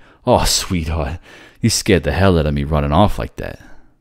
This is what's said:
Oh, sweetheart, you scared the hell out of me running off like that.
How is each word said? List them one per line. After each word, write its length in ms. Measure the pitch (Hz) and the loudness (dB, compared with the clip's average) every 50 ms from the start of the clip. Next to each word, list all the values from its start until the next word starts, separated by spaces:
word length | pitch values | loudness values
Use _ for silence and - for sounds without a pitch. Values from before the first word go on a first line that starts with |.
| - _ _ _ - | -20 _ _ _ -2
Oh, 200 | - 123 92 85 | 0 2 2 2
sweetheart, 720 | 78 - - - - 95 90 80 78 80 82 73 65 80 - - - - - - - - _ | 2 0 -2 -4 -4 -4 -4 -4 -4 -4 -4 -4 -4 -6 -10 -14 -18 -20 -20 -20 -20 -8 _
you 100 | - 113 | -2 -2
scared 340 | - - - - 101 85 73 | 0 0 0 2 2 2 2
the 80 | 73 | 0
hell 280 | 71 80 92 98 90 82 | 0 2 2 4 4 2
out 60 | 76 | 2
of 80 | 76 73 | 0 0
me 100 | 71 71 | -2 -2
running 280 | 71 80 76 71 71 | -2 -2 -2 0 2
off 280 | 73 85 104 101 - - | 2 4 4 2 2 -2
like 160 | 58 57 - - | -6 -10 -10 -12
that. 220 | - - 50 - - - - - - _ _ _ | -12 -12 -14 -16 -18 -20 -20 -20 -20 _ _ _